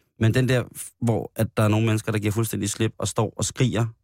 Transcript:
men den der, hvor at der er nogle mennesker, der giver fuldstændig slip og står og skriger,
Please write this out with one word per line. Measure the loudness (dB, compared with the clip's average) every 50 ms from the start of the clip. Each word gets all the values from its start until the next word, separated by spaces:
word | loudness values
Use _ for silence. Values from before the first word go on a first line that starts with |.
| _ _ _ 0
men | 2 2 4
den | 2 2 2
der, | 2 0 0 -4 -10 -14 -14 -14 -10 _ 0
hvor | 0 0 0 -2 -6 -2
at | -2 -2 -2 2
der | 2 2
er | 4
nogle | 4 4 2
mennesker, | 2 2 0 -2 -2 -4
der | -2
giver | -2 0 0
fuldstændig | 0 -2 -2 -2 -4 -4 -4
slip | -2 -2 -2 -2 -2 -4
og | -6 -4
står | 0 0 -2 -2 -2
og | -4 -6
skriger, | -6 0 0 0 0 2 0 -2 -2 -4 -12